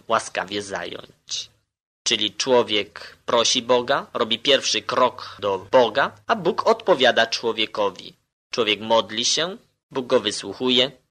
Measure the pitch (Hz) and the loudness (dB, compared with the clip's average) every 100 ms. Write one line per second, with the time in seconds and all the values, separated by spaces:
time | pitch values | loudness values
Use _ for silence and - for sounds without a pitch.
0 | - 110 - - 90 104 98 90 90 - | -2 -2 -2 -6 -6 -6 -6 -8 -8 -12
1 | - _ - - - _ _ _ _ _ | -16 _ -12 -10 -10 _ _ _ _ _
2 | - 113 107 - 135 123 107 107 98 - | -4 -2 -2 -4 2 2 4 0 -2 -10
3 | - - - 120 113 127 117 123 123 143 | -20 -14 -2 0 2 0 2 0 0 -2
4 | 208 120 110 113 139 135 - 110 - 123 | -4 -4 -2 -2 2 2 2 -4 -2 2
5 | 123 - - - 101 95 101 131 113 107 | 2 0 -14 -6 -4 -4 2 4 4 2
6 | 175 - - 220 170 - 233 220 - 147 | -2 -4 -4 -2 0 0 2 2 2 4
7 | 123 113 113 - 117 107 110 - 101 90 | 4 4 2 -2 -4 -4 -4 -2 -4 -4
8 | - - _ _ _ - 107 101 110 113 | -16 -20 _ _ _ -2 0 0 2 2
9 | 110 110 - 151 170 220 _ _ _ 139 | 2 -2 -2 -2 -4 -8 _ _ _ -8
10 | 123 123 104 - 101 - 127 123 131 - | 0 2 2 -4 -8 -4 0 2 0 -4
11 | _ | _